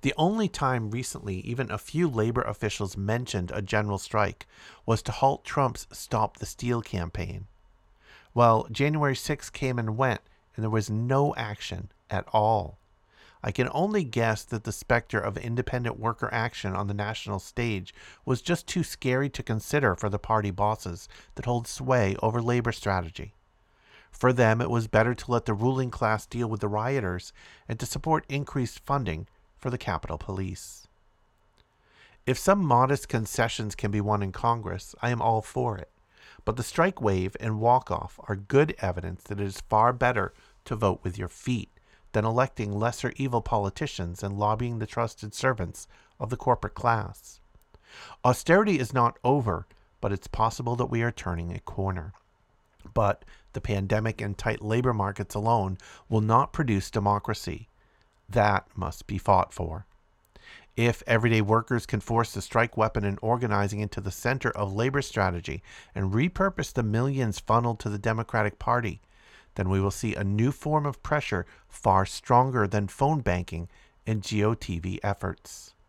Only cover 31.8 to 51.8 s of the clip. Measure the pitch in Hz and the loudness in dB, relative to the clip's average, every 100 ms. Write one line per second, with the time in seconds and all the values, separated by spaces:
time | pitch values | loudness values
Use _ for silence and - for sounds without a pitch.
31.8 | _ _ - _ - 131 - 202 170 123 | _ _ -20 _ -4 0 4 4 6 6
32.8 | 131 139 - 123 107 - 117 - 107 - | 6 2 0 -2 -2 0 0 0 -6 -4
33.8 | 104 104 104 104 98 92 117 117 101 90 | -2 0 2 0 0 -2 0 0 -2 -8
34.8 | - - 120 120 113 113 - - 123 98 | -10 -4 -2 0 2 0 -2 -4 -2 -4
35.8 | - _ _ _ - - - 117 120 - | -10 _ _ _ -20 -10 -4 -4 -4 2
36.8 | 175 185 110 95 92 - 113 107 113 123 | 2 2 2 2 0 -4 -4 2 6 4
37.8 | - 85 - - - 101 101 135 151 - | 4 -4 -4 -14 -8 -6 2 4 4 2
38.8 | 95 90 90 90 - 101 101 92 - 107 | -2 -2 -6 -10 -10 -6 -6 -6 0 4
39.8 | 117 123 123 120 95 - - _ - 110 | 6 4 2 2 -2 -6 -20 _ -8 0
40.8 | 107 90 - 92 92 - - 123 - _ | 2 2 -4 -6 -8 -8 -4 -4 -4 _
41.8 | _ _ - 110 110 113 131 - 104 101 | _ _ -4 0 2 2 2 0 -4 0
42.8 | 113 120 131 - 135 120 - 113 98 - | 0 -2 -6 -4 -2 -2 0 0 0 -4
43.8 | 151 - 87 87 101 101 104 110 120 117 | -8 -6 -8 -6 -6 -2 0 0 -2 -4
44.8 | 110 - 117 - 107 - 131 120 87 85 | -6 -4 -4 -4 -12 -2 -2 0 -4 -8
45.8 | - - _ _ - 120 - 120 104 - | -18 -20 _ _ -6 -4 0 0 0 -2
46.8 | 120 113 95 98 - - _ _ _ _ | 0 0 -2 -12 -20 -20 _ _ _ _
47.8 | _ - - - 123 123 - 175 208 165 | _ -20 -20 0 2 2 4 4 6 2
48.8 | 123 135 117 - 123 143 110 85 92 _ | 0 2 2 2 2 2 2 -2 -6 _
49.8 | _ _ 110 98 - - 110 - 120 120 | _ _ -4 -4 -6 0 0 0 -4 -2
50.8 | 123 117 117 117 - 87 85 87 - - | 0 0 0 -2 -6 -4 -4 -8 -10 -4